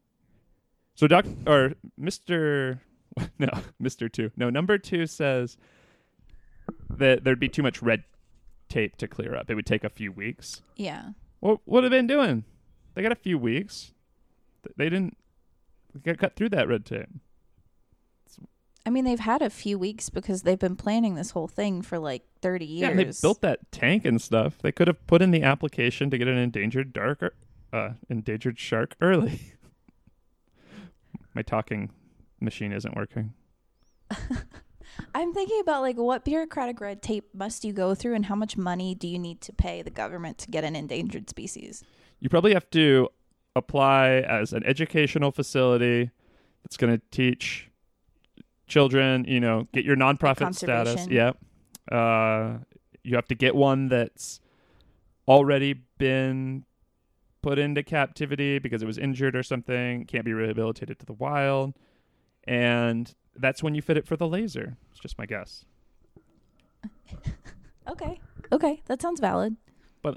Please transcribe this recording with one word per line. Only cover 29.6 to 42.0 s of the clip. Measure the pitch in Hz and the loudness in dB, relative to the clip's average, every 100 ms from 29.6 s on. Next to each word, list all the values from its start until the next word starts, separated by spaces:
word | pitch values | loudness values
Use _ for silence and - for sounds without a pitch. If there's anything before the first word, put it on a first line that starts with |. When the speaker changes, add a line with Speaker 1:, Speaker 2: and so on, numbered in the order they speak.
| - _ _ _ _ _ _ _ _ | -20 _ _ _ _ _ _ _ _
Speaker 1:
<laughs> | _ _ - 180 _ _ - _ | _ _ -20 -20 _ _ -20 _
My | - | -8
talking | - 110 - 107 98 - _ _ _ - | -4 -2 -2 -6 -6 -12 _ _ _ -6
machine | 110 - 104 | -6 -6 -6
isn't | 101 - - | -6 -6 -8
working. | 104 - 107 - _ _ _ _ _ _ - | -8 -8 -10 -12 _ _ _ _ _ _ -14
Speaker 2:
<laughs> | - - 247 - - _ - - - - 269 | -10 -8 -8 -10 -18 _ -20 -20 -16 -8 -4
I'm | 349 | -2
thinking | 381 392 440 | -2 -2 0
about, | 349 285 | 0 0
like, | 262 240 | 0 0
what | 240 247 285 | 0 0 0
bureaucratic | 320 320 294 240 233 | -2 -2 -4 -6 -6
red | 202 202 | -10 -8
tape | - 208 - | -6 -6 -6
must | 190 202 - | -8 -8 -6
you | 214 | -6
go | 196 185 196 | 0 0 0
through | 240 226 | 0 -2
and | 202 | 0
how | 202 | -2
much | 214 - | -4 -4
money | 180 180 185 | -4 -2 -4
do | 180 175 | -6 -6
you | 175 | -6
need | 170 170 | -8 -12
to | - | -12
pay | - 180 170 | -6 -6 -6
the | 165 | -10
government | - 104 175 165 - | -8 -8 -8 -12 -14
to | - | -8
get | 165 151 | -6 -4
an | 160 | -6
endangered | 151 131 170 - - | -6 -6 -6 -8 -12
species? | - 196 - - - - _ | -14 -14 -14 -16 -20 -20 _